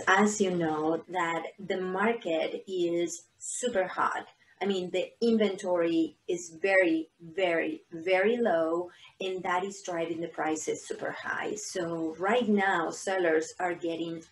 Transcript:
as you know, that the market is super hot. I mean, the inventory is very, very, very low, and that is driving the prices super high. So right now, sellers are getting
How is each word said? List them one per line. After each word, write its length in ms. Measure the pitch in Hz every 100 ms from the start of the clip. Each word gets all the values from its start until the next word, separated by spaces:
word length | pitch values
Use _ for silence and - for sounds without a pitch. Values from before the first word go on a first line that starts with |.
| -
as 320 | 190 208 -
you 120 | 190
know, 520 | 180 165 151 156 165 -
that 380 | 180 165 165 160 -
the 220 | 180 190
market 840 | 185 185 214 233 185 160 151 - -
is 540 | 185 170 170 170 - - _
super 480 | - - 247 202 185
hot. 420 | - 131 - - _ _ -
I 40 | 196
mean, 260 | 190 180
the 200 | 180 175 -
inventory 960 | 233 226 208 190 196 175 170 165 160 - -
is 280 | 175 170 165
very, 480 | 196 190 180 160 156 _
very, 600 | 170 160 180 165 156 151 -
very 460 | 165 165 185 202 240
low, 540 | 226 165 160 170 180 - - -
and 240 | 190 185
that 220 | 185 180 196
is 180 | 190
driving 380 | - 170 165 165
the 80 | 170
prices 580 | - 151 156 - 151 -
super 240 | - 156
high. 440 | - - - - -
So 600 | - 190 170 170 160 165
right 300 | 190 240 214
now, 440 | 202 196 180 165
sellers 640 | 160 - 190 175 160 160 -
are 140 | 180
getting 500 | 170 170 165 165 165 165